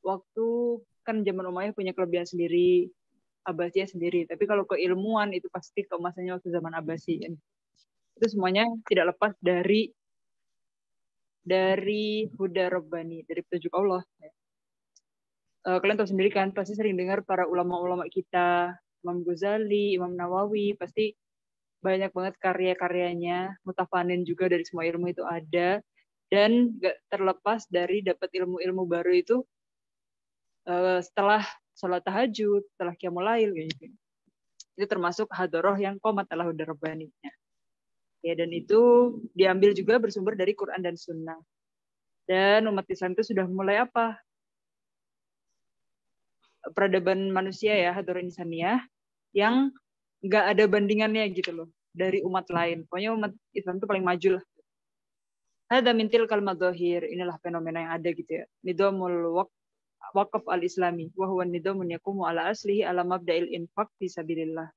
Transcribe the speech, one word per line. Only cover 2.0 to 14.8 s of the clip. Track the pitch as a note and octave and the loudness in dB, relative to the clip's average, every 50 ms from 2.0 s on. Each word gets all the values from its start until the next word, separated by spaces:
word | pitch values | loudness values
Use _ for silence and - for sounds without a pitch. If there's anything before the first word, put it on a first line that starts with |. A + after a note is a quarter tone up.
| F#3 E3+ E3+ F3 F3 F3 | -2 0 0 -2 -2 -4
sendiri, | - F3 E3+ F3 F3 F3 F3 F3+ F3+ F3+ F3+ F3+ - _ _ _ _ _ _ _ _ _ _ F#3+ | -4 -2 -2 0 2 4 4 6 6 4 2 0 -6 _ _ _ _ _ _ _ _ _ _ -8
Abbasiyah | E3+ D#3+ F3 F3 F3 F#3+ F#3+ F#3+ | -4 -4 -4 -2 -2 -2 -2 -2
sendiri. | F#3+ F3+ E3 F3 F3 F3 E3 E3 | -6 -4 -4 -2 0 -2 -2 -2
Tapi | E3+ E3 G#3 | -2 -4 0
kalau | G3 G#3 G3+ F#3+ - | 0 2 0 0 0
keilmuan | G3 D3+ E3 F3+ F#3 F#3 G3 G#3+ A3+ G#3+ G#3 G#3 F#3+ | -2 0 0 0 0 0 0 -2 0 0 0 0 -4
itu | F3+ - - | -6 -8 -8
pasti | - F#3 - - _ - G3+ _ | -12 -12 -14 -8 _ -8 -6 _
keemasannya | F#3 E3+ E3+ F3 E3+ F#3 F3+ F3+ F3+ | -6 -6 -6 -6 -6 -6 -8 -6 -6
waktu | F3+ _ F3+ E3+ | -6 _ -4 -4
zaman | F3 D#3+ E3 E3 | -4 -4 -4 -6
Abbasi. | E3 D#3 D#3 E3 D#3+ - - E3 E3 - - E3+ D3 _ _ _ _ _ _ _ _ _ _ _ _ _ _ _ | -6 -6 -6 -8 -8 -4 -6 -6 -6 -6 -10 -12 -12 _ _ _ _ _ _ _ _ _ _ _ _ _ _ _
Itu | - A3 A3+ | 0 0 0
semuanya | G#3+ G#3 F#3 F#3 F#3 G3+ A3+ A#3 A#3 A3+ A3 | 0 0 0 2 2 2 2 2 -2 -6 -2
tidak | - - F3+ E3 F3 F3 | 0 2 2 2 2 0
lepas | _ G#3 G#3+ G3+ _ - | _ -2 -2 -2 _ 0
dari, | F3+ F3+ F3 F3+ F#3 G#3 G#3+ A3 - _ _ _ _ _ _ _ _ _ _ _ _ _ _ _ _ _ _ _ _ _ _ _ _ _ _ _ _ _ _ _ | 0 2 2 2 4 4 4 2 0 _ _ _ _ _ _ _ _ _ _ _ _ _ _ _ _ _ _ _ _ _ _ _ _ _ _ _ _ _ _ _
dari | F3 F3+ F#3 F#3 F#3+ F#3+ G3 F#3+ G3 G#3+ G#3+ G#3+ G#3+ G#3+ G#3+ G#3+ - | 0 2 4 4 4 2 2 0 -2 0 0 0 0 0 -2 -2 -4
huda | - - G3 F#3+ E3+ F#3+ F#3 F3+ | -4 -4 -4 -2 0 0 0 0
Rabbani, | F3+ F3+ D#3+ D#3 E3 E3 E3 E3 E3 E3 D#3 | 0 -2 -4 -4 -8 -8 -8 -8 -12 -12 -10
dari | _ E3 E3+ F3 | _ -8 -8 -6
petunjuk | _ - F3 D#3 E3+ - | _ -6 -6 -6 -2 -2
Allah. | F3 G3 G3+ F#3 F3+ F3 _ _ _ - - _ _ _ _ _ _ _ _ _ _ | 0 0 2 0 -2 -4 _ _ _ -20 -20 _ _ _ _ _ _ _ _ _ _